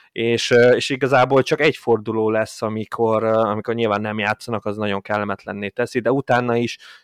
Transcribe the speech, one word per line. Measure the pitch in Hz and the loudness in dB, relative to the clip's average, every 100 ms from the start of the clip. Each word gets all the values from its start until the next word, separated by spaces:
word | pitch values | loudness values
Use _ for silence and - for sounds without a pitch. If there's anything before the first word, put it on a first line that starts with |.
| _ | _
és, | - 113 117 - | -4 0 0 2
ö, | 123 120 | 6 6
és | 117 - | 6 2
igazából | 135 135 131 127 135 | -2 2 2 4 2
csak | 127 151 | 2 2
egy | 151 - | 0 0
forduló | - 113 107 110 110 | 0 0 0 -2 0
lesz, | 110 110 - | 0 -2 -4
amikor, | 110 110 107 - 113 110 | -6 -6 -6 -2 0 0
ö, | 110 | 2
amikor | 110 110 104 107 | 2 0 -2 -4
nyilván | 117 113 101 | -2 0 0
nem | 107 107 | -2 -4
játszanak, | 104 107 - 110 | -2 -4 -4 -6
az | 107 104 | -6 -4
nagyon | 104 98 | -4 -4
kellemetlenné | - 104 101 98 - 101 101 | -4 -4 -4 -6 -8 -8 -8
teszi, | - 120 131 | -4 -4 -2
de | 110 | 0
utána | 139 - 123 123 117 | 0 0 0 2 0
is, | 120 - - - | -2 -6 -18 -20